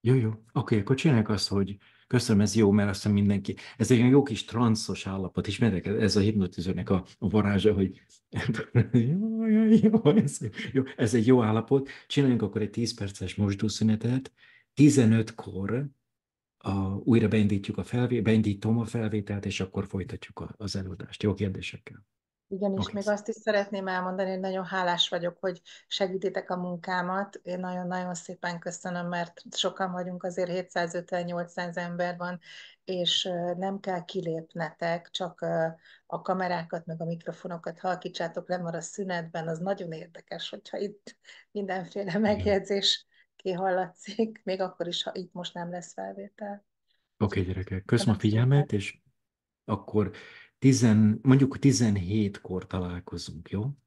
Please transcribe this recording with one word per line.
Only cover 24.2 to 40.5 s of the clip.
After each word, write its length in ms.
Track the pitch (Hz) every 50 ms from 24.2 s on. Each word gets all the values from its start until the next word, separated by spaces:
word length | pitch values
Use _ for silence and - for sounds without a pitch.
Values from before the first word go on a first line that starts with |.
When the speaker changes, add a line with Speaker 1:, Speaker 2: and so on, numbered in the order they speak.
| 196 185
Speaker 2:
hogy 100 | 190 185
nagyon 240 | 190 190 190 190 185
hálás 440 | 170 196 190 185 175 175 170 - -
vagyok, 280 | - 175 170 175 175 _
hogy 200 | - 190 175 175 _ - - - _
segítitek 640 | _ - - 202 190 190 190 196 190 185 196 185 -
a 60 | 185
munkámat. 840 | 185 180 180 180 175 170 - 185 180 180 180 185 190 202 202 - -
Én 180 | _ 175 180 180
nagyon-nagyon 540 | 185 180 180 180 180 180 180 185 180 180 180
szépen 440 | 170 - - 180 175 - 175 175 170
köszönöm, 500 | - 185 175 - - 185 180 175 175 175
mert 340 | 175 175 170 170 - - - - -
sokan 360 | - - 185 180 - 190 185
vagyunk, 300 | 180 180 180 180 180 180
azért 260 | 175 185 175 190 185 175
hétszázötven-nyolcszáz 1300 | 175 185 180 180 - 185 175 170 170 175 175 - 190 175 175 175 175 175 175 170 - - 180 175 170
ember 400 | 180 175 175 175 175 180 175 175
van, 240 | 170 175 175 180 170 _ - - - - - - _ _
és, 400 | - 190 180 175 170 - - -
ö, 300 | 190 180 170 175 175 175
nem 260 | 175 185 196 196 196
kell 240 | - 196 185 175 175
kilépnetek, 1040 | - - 190 165 170 160 165 160 _ _ 175 165 156 - _ 170 170 170 175 170 -
csak, 300 | _ - 185 175 170 _
ö, 260 | - 165 170 165 160 165 165 _ _ - - _ _
a 140 | _ - 170
kamerákat 680 | - - 185 185 185 180 180 170 170 170 - 175 170
meg 140 | - 160 165
a 40 | 165
mikrofonokat 720 | 165 170 165 - 180 170 - - 180 175 170 - - 170 -
halkítsátok 720 | - 185 185 180 - 202 180 - 175 165 170 185 175 -
le, 80 | 180 180
mert 180 | 175 170 165
a 40 | 165
szünetben 680 | 156 - - - 202 185 180 170 165 165 - 170 160 165
az 100 | 165 160
nagyon 340 | 175 196 202 196 185 165
érdekes, 560 | 160 156 - - _ - _ _ - 170 -
hogyha 300 | -